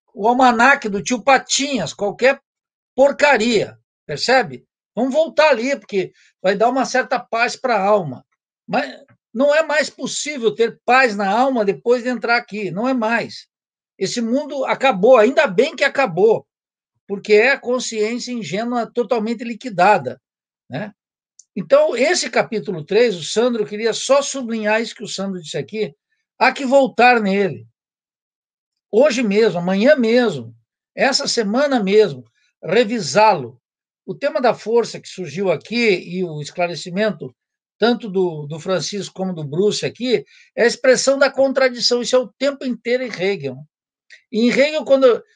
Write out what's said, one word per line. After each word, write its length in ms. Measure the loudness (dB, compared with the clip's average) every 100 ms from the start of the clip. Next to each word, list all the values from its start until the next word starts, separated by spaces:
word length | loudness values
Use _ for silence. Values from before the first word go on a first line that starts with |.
| _
o 140 | -4 0
almanaque 600 | 4 4 4 4 4 0
do 120 | -6
tio 220 | -4 -2
Patinhas, 720 | 2 2 2 -4 -2 -4 -6
qualquer 460 | -4 -6 0 0 0 _ _ _ _ _ 2
porcaria, 840 | 2 4 4 4 2 0 -2 -8 _ _ -12
percebe? 600 | -6 0 2 0 -6 _ _ _ -4
Vamos 180 | -2
voltar 360 | 0 0 2 4
ali, 260 | 2 0 -4
porque 380 | -4 -4 -4 -10 _ _
vai 140 | -2 2
dar 140 | 2
uma 160 | 0 0
certa 340 | -2 -2 -4
paz 360 | -4 -2 -2 -2
pra 260 | -2 0
alma. 400 | 2 2 0 -10 -16 _ _ _ -6
Mas 360 | -4 -4 -10 -20 _ _
não 200 | 0 2
é 100 | 2
mais 260 | 2 -2 -2
possível 640 | -6 -10 -8 -8 -4 -2
ter 260 | 0 -2 -2 0
paz 300 | 2 2 0
na 140 | 0
alma 360 | 0 2 0 0
depois 380 | -2 0 0
de 60 | 0
entrar 280 | -4 -2 -2
aqui, 320 | -2 -6 -6
não 180 | -4 -2
é 60 |
mais. 540 | -2 -2 -2 -4 -12 -20 _ _ _ _ _
Esse 240 | -6 -4
mundo 420 | -2 -2 -2 -6 -4
acabou, 520 | 0 0 2 6 6
ainda 300 | 6 4 2
bem 280 | 2 0 0
que 80 |
acabou, 640 | -2 0 -2 2 2 2 -4 _ _ _ _ _ -12
porque 260 | -10 2
é 180 | 4 4
a 80 | 2
consciência 720 | -2 -4 -4 -4 -4 -4 -8
ingênua 540 | -10 -8 -6 -4 -4 -4
totalmente 580 | -4 -2 -2 -2 -6
liquidada, 800 | -8 -10 -8 2 4 4 0 -10 _ _ _ _ _
né? 240 | -10 -10 -14 _ _ _ _ _ -10
Então, 400 | 2 2 2 2
esse 360 | 0 0 -2
capítulo 520 | -2 -2 -4 -6 -8
três, 320 | -2 2 2 0
o 80 |
Sandro, 380 | -4 -2 -2 -2
eu 60 | -6
queria 260 | -4 -4
só 300 | -4 -2 -2
sublinhar 580 | -4 -6 -8 -6 -2 -2
isso 140 | -4 -10
que 80 |
o 40 | -12
Sandro 320 | -10 -8 -10
disse 180 | -10 -10
aqui, 380 | -8 -8 -8 -10 _ _ _ -2
há 140 | -2
que 140 | 0 0
voltar 540 | 2 2 4 4 4
nele. 480 | 2 0 -2 -6 -16 _ _ _ _ _ _ _ _ _ _ _ _
Hoje 300 | 2 4 2
mesmo, 380 | 0 2 2 0
amanhã 360 | -2 2 4 4
mesmo, 600 | 4 2 2 -2 -10 -18 _ _ _ -2
essa 320 | 0 0 0
semana 540 | -2 -2 0 0 0
mesmo, 420 | 2 4 4 0 -16 _ _ _
revisá-lo. 1000 | -2 0 0 -2 -2 4 4 2 -2 -14 _ _ _ _
O 120 | -14 -6
tema 260 | -4 0
da 140 | 0 0
força 440 | 0 -2 -2 -6
que 80 | -16
surgiu 440 | -14 -10 -4 -2
aqui 480 | -4 -4 -2 0 0
e 240 | -2 -6
o 180 | -6 -8
esclarecimento 920 | -10 -6 -6 -6 -8 -4 -2 -4 -10 -18 _ _ _ _
tanto 260 | 0 0 -2
do, 360 | -2 -2 -4 -10
do 160 | -10
Francisco 520 | -4 -4 -4 -8 -10
como 200 | -8 -8
do 100 | -6
Bruce 420 | -6 -2 0 -2 -6
aqui, 400 | -6 -2 -2 -2 _ _ 0
é 80 |
a 20 | 0
expressão 500 | 2 2 4 2 2
da 120 | 2
contradição, 720 | 2 0 2 0 0 0 0
isso 140 | 2 0
é 40 |
o 120 | 0 _
tempo 240 | -4 -2 -6
inteiro 380 | -6 -2 -2
em 80 | -2
Hegel. 460 | -4 -4 -2 -6 -10 -16 _ _ _ _ -20 _
E 140 | 0 2
em 40 |
Hegel, 360 | 2 2 0 2
quando, 360 | 4 6 4 -2